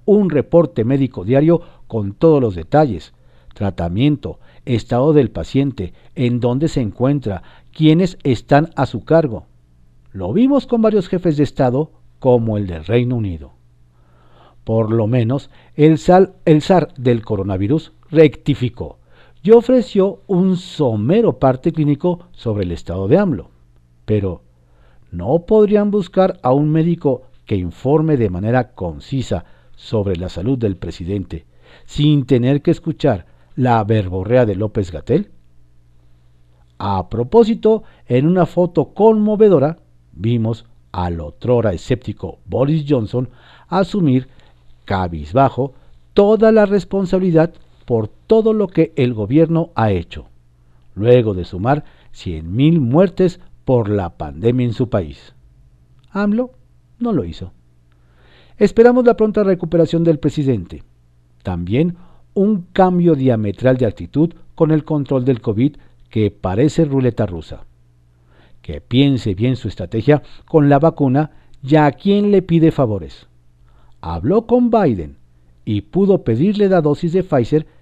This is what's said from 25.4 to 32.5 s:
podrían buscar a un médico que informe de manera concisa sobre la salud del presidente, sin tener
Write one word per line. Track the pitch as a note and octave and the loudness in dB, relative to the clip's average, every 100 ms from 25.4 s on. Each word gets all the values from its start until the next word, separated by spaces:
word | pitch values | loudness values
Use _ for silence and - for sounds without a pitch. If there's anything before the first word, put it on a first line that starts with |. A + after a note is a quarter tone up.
| F3 | 2
podrían | G#3+ G#3 G#3 G#3 | 2 4 2 0
buscar | G#3 F#3+ - F#3+ - | -2 -2 0 -2 -2
a | B2+ | 0
un | C#3 D3+ | 2 2
médico | D#3+ E3 E3+ C#3+ B2 - - | 0 0 0 -2 -4 -8 -20
que | - G2+ | -6 -4
informe | F2 - B2+ D#3 D#3 C#3 | -4 -6 0 0 2 0
de | G#2+ | 0
manera | F2+ G#2+ B2+ - | -2 -2 -2 -2
concisa | - F2 D2 - C3+ A#2 F#2 - - _ | -8 -10 -10 -8 -8 -4 -6 -8 -20 _
sobre | - - A2 G2 | -20 -6 -4 -2
la | F2 F2+ | -4 -6
salud | - G#2 C3+ | -6 -4 -2
del | A2 F#2 | -2 -4
presidente, | F2 - F2 G2+ F2+ D#2+ _ _ _ - - | -10 -10 -6 -6 -8 -14 _ _ _ -20 -12
sin | - D3 D3 | -2 2 2
tener | B2 B2+ B2 | 2 0 2